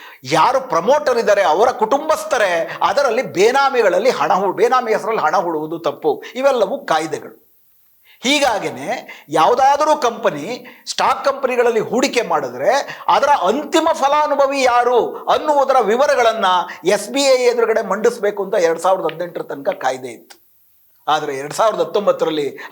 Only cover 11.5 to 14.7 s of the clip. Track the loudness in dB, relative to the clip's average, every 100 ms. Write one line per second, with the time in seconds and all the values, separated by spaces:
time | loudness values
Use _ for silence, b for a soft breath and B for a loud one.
11.5 | 0 2 0 0 0 0 0 -2 -2 -4
12.5 | -4 0 0 -2 -6 0 2 4 2 2
13.5 | -2 0 0 0 0 0 2 2 2 0
14.5 | 2 2